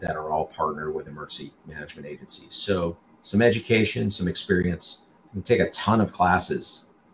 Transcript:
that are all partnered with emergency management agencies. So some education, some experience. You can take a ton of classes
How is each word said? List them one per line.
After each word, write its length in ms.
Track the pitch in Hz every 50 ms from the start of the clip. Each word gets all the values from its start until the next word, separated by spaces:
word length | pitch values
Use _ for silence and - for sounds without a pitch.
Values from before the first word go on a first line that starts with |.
that 160 | 87 76 76
are 140 | 78 78 78
all 160 | 78 78 78
partnered 460 | - - 80 78 78 73 76 78 78 78
with 120 | 76 73
emergency 460 | 76 71 73 73 - - - 69 69 - _ _
management 400 | 80 76 73 73 73 - 78 71
agencies. 480 | 73 71 - 98 - - - - - -
So 420 | - - 101 95 87 85 85 87 - _ _ - _
some 200 | - - 98 104
education, 680 | 120 120 113 110 - - 113 110 107 104 - 117 110 101
some 180 | - - 90 90
experience. 720 | - - - - 92 90 85 90 85 - - - - - _ _ _ _ _
You 140 | _ - 95
can 20 |
take 180 | - - 117 95
a 100 | 85 -
ton 300 | - - - 104 113 110
of 120 | 98 -
classes 720 | - - 90 87 90 87 - - - - - - - - - _ _ _ _ _